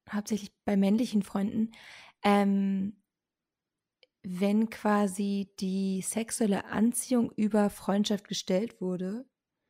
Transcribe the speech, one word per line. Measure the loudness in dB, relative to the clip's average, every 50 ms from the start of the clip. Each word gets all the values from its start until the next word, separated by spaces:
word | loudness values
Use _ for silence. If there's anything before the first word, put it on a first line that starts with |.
| _ -8
hauptsächlich | -8 -6 -4 -4 -4 -6 -6 -8 -18 _ _
bei | 0 2
männlichen | 4 4 4 4 2 2 0 0 -2
Freunden, | -2 -2 -4 -4 -4 -2 -2 -2 -2 -4 -6 -10 -20 -20 -20 -20 -20 -20 _ _
ähm, | 2 4 4 4 4 4 2 2 2 0 0 -2 -2 -4 -8 _ _ _ _ _ _ _ _ _ _ _ _ _ _ _ _ _ _ _ _ _ _ _ _ _ -12
wenn | -10 -4 0 0 2 4 2 2 0
quasi | -2 -2 0 2 2 4 2 2 0 -2 -2 -2 -2 -2 -4 -6 _ -6
die | -4 -2 -2 -2 -2 -2 -2 -2
sexuelle | -4 -4 -4 -6 -6 -4 -2 0 0 2 2 0 -2
Anziehung | -4 0 2 2 2 2 0 -2 0 0 2 0 0
über | 0 -2 0 2 2 2 2 2
Freundschaft | 0 -4 -2 0 0 2 2 0 -2 -2 -4 -6
gestellt | -8 -6 -2 0 0 0 0 -2 -6 -6
wurde, | -6 -4 -4 -4 -6 -8 -8 -10 -12 _ _ _ _ _ _ _ _